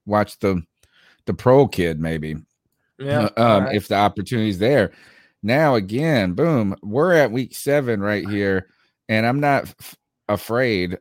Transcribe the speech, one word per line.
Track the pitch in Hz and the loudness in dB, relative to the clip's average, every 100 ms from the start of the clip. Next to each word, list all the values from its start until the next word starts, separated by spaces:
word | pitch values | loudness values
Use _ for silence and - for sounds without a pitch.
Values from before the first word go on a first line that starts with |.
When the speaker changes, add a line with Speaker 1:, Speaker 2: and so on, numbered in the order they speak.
Speaker 1:
watch | - 104 101 - | -2 0 0 -2
the, | 101 92 82 _ _ _ _ _ | -2 -2 -4 _ _ _ _ _
the | - | -8
Proehl | 90 127 135 135 | -2 4 4 4
kid | - 85 78 | 2 -2 -2
maybe, | 80 80 78 78 - _ _ _ _ - | -4 -4 -6 -10 -12 _ _ _ _ -12
Speaker 2:
Yeah, | 139 143 104 | -4 -2 0
Speaker 1:
uh, | - | 2
um, | 117 | 4
Speaker 2:
all | 104 | 4
right. | 101 | 2
Speaker 1:
if | 104 - | -2 -2
the | |
opportunity's | 101 101 107 92 123 110 92 | 0 0 0 -4 -2 -2 0
there. | 107 139 92 - - - _ _ | 2 4 2 -2 -20 -20 _ _
Now | 101 135 156 123 | -2 2 2 2
again, | 92 113 160 135 95 | -2 -4 -2 0 0
boom, | 90 165 143 101 98 | 0 0 0 0 -4
we're | 101 113 175 | -4 0 2
at | 170 127 | 4 2
week | 117 127 | 0 -6
seven | - 143 143 127 107 | -6 -2 0 0 -2
right | 101 104 95 | -2 -2 -2
here, | 104 98 95 - _ _ _ - | -2 0 -2 -4 _ _ _ -4
and | 110 | 0
I'm | 117 139 | 0 0
not | 147 139 | 0 0
f-, | - - - - _ _ - | -2 -12 -20 -20 _ _ -6
afraid | 104 - 117 127 101 90 90 | -6 -2 -2 0 0 -2 -6